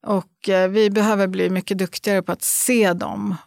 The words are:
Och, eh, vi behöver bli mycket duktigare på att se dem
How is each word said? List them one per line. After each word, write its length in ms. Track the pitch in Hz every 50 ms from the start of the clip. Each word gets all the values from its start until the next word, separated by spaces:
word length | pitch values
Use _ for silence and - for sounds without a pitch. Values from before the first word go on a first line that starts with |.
| -
Och, 420 | - 208 190 - _ _ _ - -
eh, 200 | 190 185 185 185
vi 200 | 190 214 220 208
behöver 380 | 202 214 208 220 220 196 196
bli 220 | 190 185 190 185 180
mycket 280 | 185 185 180 - 202
duktigare 440 | 185 190 175 - - - 214 202 190
på 100 | 180 -
att 100 | 170 - -
se 500 | - - - - - 254 233 214 185 175
dem 420 | 180 202 - 208 202 202 208 185 160 -